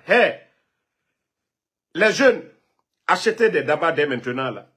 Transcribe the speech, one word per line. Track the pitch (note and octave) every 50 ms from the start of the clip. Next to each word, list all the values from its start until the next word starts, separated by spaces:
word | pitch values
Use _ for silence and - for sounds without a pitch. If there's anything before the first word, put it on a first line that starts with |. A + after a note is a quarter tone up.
| _
hey, | E3 G#3 B3 G#3 D3 - - - _ _ _ _ _ _ _ _ _ _ _ _ _ _ _ _ _ _ _ _ _ _ _ _ _ _ _ _ _ -
les | E3 G#3+ G#3+
jeunes, | - - C#4 B3+ A3 - - - _ _ _ _ _ _ _ _ _ _ _
achetez | - F3 - - D3 - - A3+ A3
des | - C#3+ C3+
dabas | C#3+ D3+ D3+ E3+ E3
dès | B2 D3 C#3+
maintenant | C#3 B2+ A#2+ - B2 A#2+ C3+ C3 B2
là. | G#2 G2 - _ _